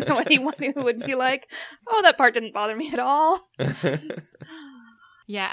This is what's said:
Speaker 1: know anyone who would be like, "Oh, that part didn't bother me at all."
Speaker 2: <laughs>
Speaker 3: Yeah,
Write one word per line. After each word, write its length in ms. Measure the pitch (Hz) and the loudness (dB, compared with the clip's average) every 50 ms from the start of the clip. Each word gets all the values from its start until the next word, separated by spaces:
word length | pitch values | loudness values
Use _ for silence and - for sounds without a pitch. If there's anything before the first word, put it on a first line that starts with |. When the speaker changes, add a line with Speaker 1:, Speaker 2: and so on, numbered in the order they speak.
| 247 | -2
Speaker 1:
know 100 | - 294 | 0 0
anyone 380 | 240 349 349 311 262 262 302 - - | 0 2 4 4 4 2 0 -4 -4
who 240 | 277 269 277 285 262 | -4 -4 -4 -2 -2
would 220 | 240 233 233 240 | -2 -2 -2 -4
be 100 | 277 262 | -4 -2
like, 320 | 254 254 262 269 269 - - - - - - - - _ | 0 0 0 0 -2 -6 -12 -14 -14 -14 -14 -16 -16 _
"Oh, 140 | 480 453 440 | -2 2 6
that 160 | 392 330 - | 6 6 6
part 160 | - 269 240 233 | 6 4 4 4
didn't 200 | 233 226 208 - | 2 -2 -4 -4
bother 220 | 202 208 214 220 | -4 -4 -4 -4
me 140 | 226 311 294 | -6 -6 -4
at 80 | 247 240 | -4 -2
all." 400 | 247 262 285 294 311 320 381 370 - _ _ - | 0 2 2 4 4 4 2 0 -2 _ _ -4
Speaker 2:
<laughs> 0 | - 139 - - - 160 135 - 294 311 - - - _ - _ - - 320 320 294 277 262 247 233 226 233 _ - _ _ _ _ | -4 -4 -2 -2 -2 -2 -2 -2 -6 -10 -12 -14 -16 _ -20 _ -20 -20 -18 -20 -20 -20 -20 -20 -20 -20 -20 _ -20 _ _ _ _
Speaker 3:
Yeah, 220 | - 202 202 190 - | -10 -6 -4 -4 -2